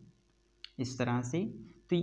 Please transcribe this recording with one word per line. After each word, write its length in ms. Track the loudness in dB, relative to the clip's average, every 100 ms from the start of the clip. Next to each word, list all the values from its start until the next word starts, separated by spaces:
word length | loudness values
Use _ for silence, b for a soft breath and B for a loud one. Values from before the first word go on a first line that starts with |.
| -20 -20 _ _ _ _ -18 -6
इस 180 | -6 0
तरह 240 | 2 2
से। 160 | 2 0 -2 -6 B B _
तो 60 | 2